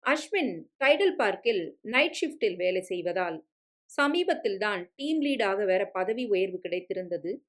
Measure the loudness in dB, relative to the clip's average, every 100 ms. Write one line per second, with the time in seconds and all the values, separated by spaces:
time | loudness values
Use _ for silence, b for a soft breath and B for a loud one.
0 | 2 0 0 -2 -2 -4 -12 _ 2 4
1 | 4 4 0 2 0 0 -2 -8 -2 2
2 | 2 0 -6 0 -2 0 0 0 -2 -4
3 | -2 -2 -2 -4 _ _ _ _ _ 0
4 | 2 2 0 0 0 -2 -2 -2 -6 _
5 | -2 0 0 0 0 2 2 2 0 -2
6 | -2 -2 0 2 0 -4 -6 -6 -6 -8
7 | -6 -6 -6 -10